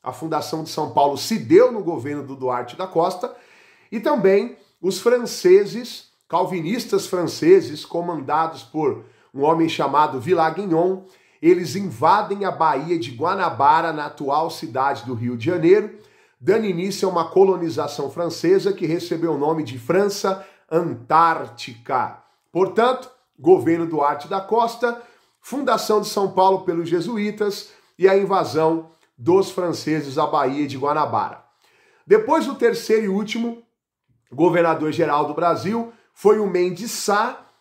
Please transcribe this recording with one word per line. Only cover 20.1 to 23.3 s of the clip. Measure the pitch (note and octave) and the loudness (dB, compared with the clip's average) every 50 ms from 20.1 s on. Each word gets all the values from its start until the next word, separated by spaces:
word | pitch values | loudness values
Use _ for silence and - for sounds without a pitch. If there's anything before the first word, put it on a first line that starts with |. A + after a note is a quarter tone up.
| G3 - - G3 F#3+ G3 - - _ _ _ _ | -2 -4 -4 -4 -4 -4 -10 -20 _ _ _ _
Antártica. | D#3+ E3+ F3+ D#3+ B2 A2+ - - D3+ D#3+ E3+ E3 D#3+ C#3+ C3+ A#2 - - - C3+ A#2 A2+ _ - C#3 B2 A2 - - - _ _ _ _ _ _ | -2 -2 -2 -2 -6 -10 -4 2 4 4 4 4 2 -2 -6 -12 -14 -16 -16 -16 -16 -16 _ -4 -2 -2 -2 -4 -8 -16 _ _ _ _ _ _
Portanto, | - E3+ F#3+ E3+ - A3 A#3 B3+ B3+ B3 - - _ _ _ _ | -2 -2 -2 0 2 2 2 2 0 -2 -8 -18 _ _ _ _